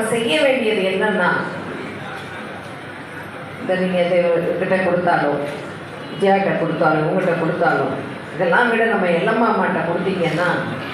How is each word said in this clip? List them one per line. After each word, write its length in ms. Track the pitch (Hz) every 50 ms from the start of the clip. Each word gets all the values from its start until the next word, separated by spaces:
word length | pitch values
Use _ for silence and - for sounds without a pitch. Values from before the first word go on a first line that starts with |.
| 220
செய்ய 360 | 214 - 233 233 240 311 311
வேண்டியது 420 | 285 269 254 240 226 214 190 190 190
என்னன்னா, 460 | 190 190 196 196 185 190 180 180 180 180 180 - - - - - - - - - - - - - - - - - - - - - - - - - - - - - - - - - - - - - - - - - - - -
இந்த 140 | - 175 185
நீங்க 240 | 180 185 185 180 180 175
இதை 160 | 175 180 175
இவர்கிட்ட 600 | 175 175 170 165 - - 175 - 185 190 190 190 185
கொடுத்தாலும், 560 | 175 175 175 175 170 170 - 147 143 147 143 143 143 - - - - - - - - - - - -
விஜயாட்ட 440 | - - 196 196 196 196 190 - 160 -
கொடுத்தாலும், 480 | 165 160 160 - 175 156 156 156 180
உங்கள்கிட்ட 280 | 170 190 190 - 180 165 165
கொடுத்தாலும், 540 | 165 160 - - 170 160 147 143 135 131 - - - - - - - - -
இதெல்லாம் 360 | 147 185 170 - 233 247 233
விட 120 | 226 220 226
நம்ம 220 | 220 208 190 185
எல்லம்மா 400 | 175 170 170 190 220 233 240 233 226
அம்மாட்ட 320 | 220 190 180 175 185 165 160
கொடுத்தீங்கன்னா, 680 | 170 170 - 180 190 185 - 165 160 156 160 - 139 - - - - - - - -